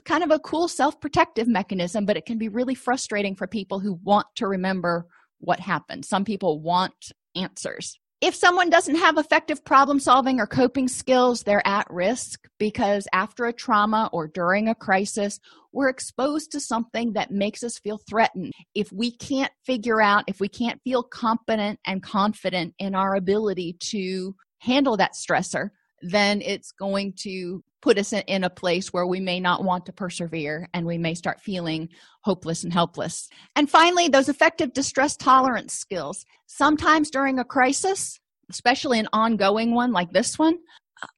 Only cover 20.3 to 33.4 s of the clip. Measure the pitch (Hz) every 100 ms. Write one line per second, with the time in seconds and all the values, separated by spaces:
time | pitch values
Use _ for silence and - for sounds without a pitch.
20.3 | - 202 - 233 - 254 254 247 - 226
21.3 | 226 - 220 202 202 - 190 - 208 208
22.3 | - 185 180 170 - 196 190 196 196 185
23.3 | 208 214 185 170 175 - 208 185 190 185
24.3 | - _ _ 240 277 277 208 180 - -
25.3 | 156 - - 208 - _ _ 175 208 202
26.3 | 202 185 202 - - 196 196 202 190 202
27.3 | 185 175 185 - _ 285 202 202 202 -
28.3 | 190 180 185 180 175 190 180 180 185 190
29.3 | 180 185 175 190 180 175 - 185 - 170
30.3 | 165 147 156 175 180 165 170 165 170 170
31.3 | - - 185 170 160 165 - - _ 208
32.3 | 185 160 165 170 175 170 151 170 - -
33.3 | -